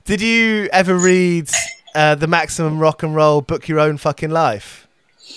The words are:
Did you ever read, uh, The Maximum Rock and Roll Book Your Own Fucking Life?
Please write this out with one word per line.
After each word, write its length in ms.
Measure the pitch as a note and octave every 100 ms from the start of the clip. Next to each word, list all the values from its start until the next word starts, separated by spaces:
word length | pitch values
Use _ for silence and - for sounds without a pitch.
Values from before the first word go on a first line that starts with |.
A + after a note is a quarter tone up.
| -
Did 160 | G3+
you 480 | A3+ A3+ A3+ G#3+ G3
ever 240 | F#3 F3+ F3+
read, 540 | F#3 F#3 F3+ E3+ D3 - - - _ D#3
uh, 180 | D3+ D3
The 120 | D#3+
Maximum 500 | E3+ D#3 - D#3 D#3
Rock 240 | D#3 -
and 140 | D#3+ D#3
Roll 260 | D3+ D3
Book 260 | C3+ D#3 -
Your 120 | D#3
Own 180 | D3+ D3
Fucking 320 | D#3 C#3 D#3
Life? 580 | D#3+ C#3+ G#2 - - _ _ _ _ -